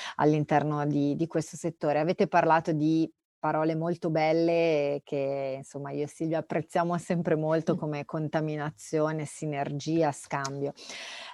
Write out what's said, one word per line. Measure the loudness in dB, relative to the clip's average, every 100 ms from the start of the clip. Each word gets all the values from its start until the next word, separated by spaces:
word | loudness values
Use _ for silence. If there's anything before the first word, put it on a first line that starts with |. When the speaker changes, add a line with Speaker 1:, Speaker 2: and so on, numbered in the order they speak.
| -10 2
Speaker 1:
all'interno | 4 4 4 2 2 0 0
di, | 2 0
di | 0 -2
questo | -2 -4 -6
settore. | -8 -4 0 2
Avete | 0 2 4
parlato | 4 6 4 4
di | 0 2 2 0 -4 _ _
parole | -2 0 0 0
molto | -2 -2 0
belle | 2 4 4 4 4 4 2 2 -2
che, | -4 -4 -2 -2 -4 -6
insomma, | -10 -10 -8
io | -6
e | -6
Silvia | -4 -2 -2
apprezziamo | -2 -4 -2 0 0 0
sempre | 0 -2 2 2
molto, | 2 0 2 0
Speaker 2:
Mm. |
Speaker 1:
come | -2 -6
contaminazione, | -6 -4 -2 -2 -2 -4 -6 -8 -4 0 0 0 -6
sinergia, | -8 -6 -4 -4 -4 -2 2 2
scambio. | 0 -6 -6 -4 -4 -6 -8 -14 -14 -12 -14 -16